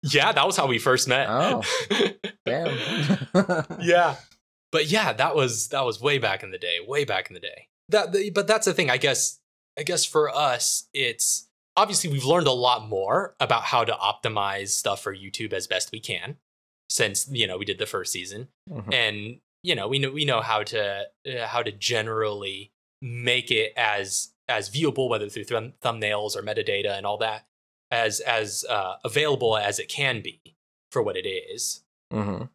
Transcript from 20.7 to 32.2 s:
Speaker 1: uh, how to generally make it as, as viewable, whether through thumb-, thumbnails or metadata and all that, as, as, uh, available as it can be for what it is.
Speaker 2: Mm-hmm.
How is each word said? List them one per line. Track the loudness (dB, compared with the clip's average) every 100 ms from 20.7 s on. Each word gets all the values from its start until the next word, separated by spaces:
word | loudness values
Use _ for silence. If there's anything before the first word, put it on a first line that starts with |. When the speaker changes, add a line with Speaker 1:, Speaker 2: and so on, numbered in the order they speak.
| -2 -2 -4 -8 _ -10
Speaker 1:
uh, | -8 -4
how | -4
to | -4
generally | -4 -2 -2 -2 -2 -2 -2 -8 -10 -14 _ _ _
make | -12 -4 0 0 2
it | 2 2 2
as, | 2 2 -2 -4 -6 _ -4
as | -2 -2
viewable, | -2 0 0 0
whether | 0 -2
through | -8 -4
thumb-, | -4 -4 -4
thumbnails | -4 0 0 0 -2 -6
or |
metadata | -4 -4 -2 -2 -2 -2
and | -4
all | -2
that, | -2 -4 _ _ _ _ _
as, | 0 0 -2
as, | 0 0 0 -6 -2
uh, | -2 -2 -4 -2
available | 0 2 2 2 2
as | 2 -2
it | -4
can | -2 -2 -2
be | -6 -14 -20 _ _ _ _
for | -2
what | 0 -2
it | -4
is. | -6 -8 -8 -8 -8 _ _ _
Speaker 2:
Mm-hmm. | -4